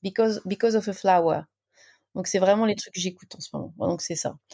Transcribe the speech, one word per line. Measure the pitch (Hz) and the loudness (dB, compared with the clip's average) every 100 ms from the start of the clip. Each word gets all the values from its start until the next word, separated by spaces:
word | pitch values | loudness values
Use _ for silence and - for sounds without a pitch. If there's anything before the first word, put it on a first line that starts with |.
Because, | 190 196 226 208 185 | -6 0 0 0 -6
Because | 196 233 220 | 0 2 2
of | 208 | -2
a | |
Flower. | 190 196 180 165 156 - _ _ _ _ _ _ - | -2 4 4 4 0 -4 _ _ _ _ _ _ -8
Donc | 185 | -2
c'est | 196 | 2
vraiment | 190 208 220 | 4 4 2
les | 202 | -2
trucs | - | -6
que | 185 | -6
j'écoute | 180 180 - - | -8 -8 -20 -18
en | |
ce | - | -12
moment. | - - 160 | -10 -10 -6
Donc | 180 170 | -4 -4
c'est | - 160 | -6 -6
ça. | - 156 _ | -6 -10 _